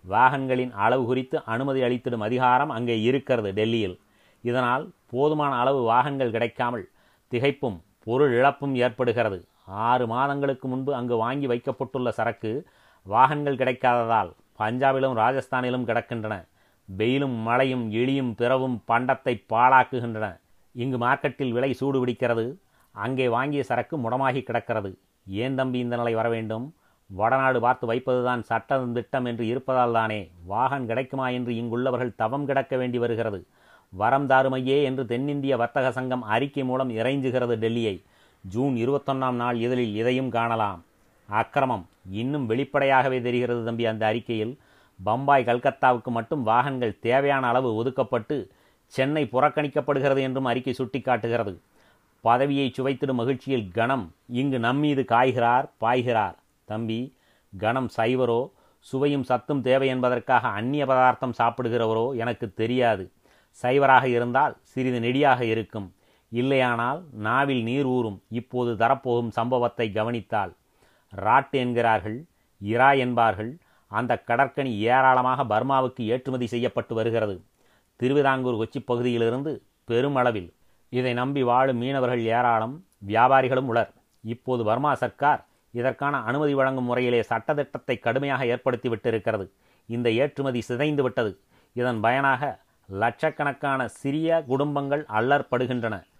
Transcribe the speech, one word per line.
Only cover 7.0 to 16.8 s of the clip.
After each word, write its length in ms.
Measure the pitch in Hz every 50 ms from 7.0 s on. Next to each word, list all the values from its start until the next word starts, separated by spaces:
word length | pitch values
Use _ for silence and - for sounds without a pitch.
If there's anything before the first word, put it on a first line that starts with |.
| _ _ _ _ _ _
திகைப்பும் 460 | 127 120 127 143 139 - - 123 98 82 - _ _ _
பொருள் 320 | _ 110 117 131 147 139
இழப்பும் 420 | 120 120 131 139 139 - 143 143 135
ஏற்படுகிறது. 640 | 123 123 123 113 - 127 120 107 120 117 107 98 87 85 _ _ _ _ - 95 101
ஆறு 260 | 110 120 123 123 123
மாதங்களுக்கு 600 | 113 117 123 135 143 143 143 139 139 135 131 - 131
முன்பு 240 | 127 131 135 139 143
அங்கு 220 | 123 120 120 120
வாங்கி 300 | 113 113 117 135 143 139
வைக்கப்பட்டுள்ள 640 | 127 120 123 - 139 131 - 135 120 - 135 123 120
சரக்கு 400 | 113 - 113 113 110 _ - 110 110 147 180 _ _ _ _ _ _ _ _
வாகனங்கள் 520 | 92 101 117 131 135 151 147 147 143 139 117
கிடைக்காததால் 720 | 131 127 127 - - 123 123 120 117 113 113 110 98 85 - _ _ _ _
பஞ்சாபிலும் 580 | - 107 110 120 127 135 135 135 135 135 135 127
ராஜஸ்தானிலும் 680 | 113 110 123 135 135 123 - - 127 127 123 123 127 123
கிடக்கின்றன. 480 | 110 113 117 117 _ 120 113 107 107 107 92 82 _ _ _ _ _ _ _